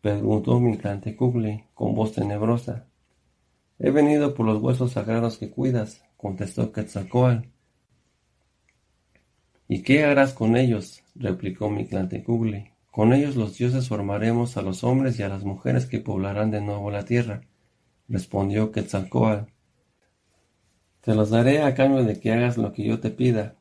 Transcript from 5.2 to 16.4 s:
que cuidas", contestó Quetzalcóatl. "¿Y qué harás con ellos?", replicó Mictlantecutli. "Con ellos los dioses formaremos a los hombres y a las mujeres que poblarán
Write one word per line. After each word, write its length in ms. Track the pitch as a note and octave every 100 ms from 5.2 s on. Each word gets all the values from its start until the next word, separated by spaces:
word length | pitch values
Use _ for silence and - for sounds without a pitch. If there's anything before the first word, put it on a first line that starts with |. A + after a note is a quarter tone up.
| A#2 -
que 120 | A#2+
cuidas", 540 | - C3 B2 G#2+ - _ _
contestó 540 | G2+ F#2+ G2+ - A2
Quetzalcóatl. 760 | - G#2 - F#2+ B2 B2+ A#2 - _ _ _ _ _ _ _ _ _ _ _ _ _ _ _ _ _ _ _ _ _ _
"¿Y 120 | G#2+
qué 200 | - C#3+
harás 300 | D3 C#3 C3+
con 240 | - A2 A#2
ellos?", 460 | B2+ G#2+ F#2 - _ -
replicó 540 | A2 F#2 G2 F2+ G#2
Mictlantecutli. 1000 | G#2 F#2+ F#2+ F#2 A2 - A#2 A2+ G#2 G#2 _ _
"Con 220 | - A2
ellos 220 | C3+ D3 C3
los 220 | G#2 -
dioses 300 | B2 B2+ B2+
formaremos 680 | G#2+ G2+ G2+ A2 A#2 A#2+ A#2+
a 40 |
los 220 | F#2+ F2+
hombres 360 | A#2 C3 C3+ A#2+
y 40 |
a 60 | G2
las 140 | G2
mujeres 420 | G2+ F#2+ B2+ B2+ B2
que 140 | -
poblarán 520 | - G2 G2 G2+